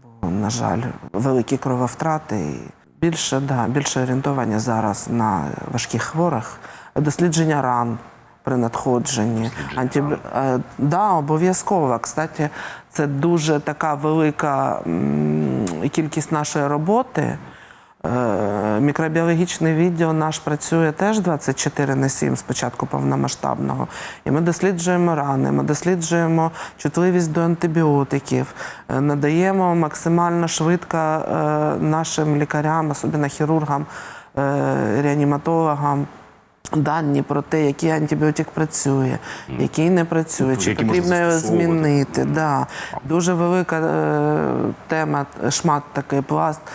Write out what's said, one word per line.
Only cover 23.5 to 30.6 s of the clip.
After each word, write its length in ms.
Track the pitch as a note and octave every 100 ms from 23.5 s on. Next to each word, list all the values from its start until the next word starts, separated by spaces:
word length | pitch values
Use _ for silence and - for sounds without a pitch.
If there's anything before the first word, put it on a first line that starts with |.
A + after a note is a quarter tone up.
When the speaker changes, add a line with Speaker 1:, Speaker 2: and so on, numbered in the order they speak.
| C3 C3+ C3 B2 - - - -
Speaker 1:
І 60 |
ми 100 | C#3+
досліджуємо 760 | E3+ E3 F#3 F3+ E3+ F3+ F3 D#3+
рани, 360 | C#3+ C3+ C3+
ми 120 | C#3
досліджуємо 880 | C#3 D3 E3 F#3 D#3+ E3+ E3 E3 D#3+ - - -
чутливість 540 | D3 D#3+ F3+ F3+ E3
до 100 | D#3
антибіотиків, 1120 | E3+ E3+ F3 D#3+ D#3 C#3+ C3+ C#3 - B2+ C3+ - - - -
е, 120 | B2+
надаємо 760 | D3 D3 D3 D#3+ F#3+ G3 F3+ E3+
максимально 720 | D#3 - E3+ E3+ F3 E3+ E3+
швидко, 500 | -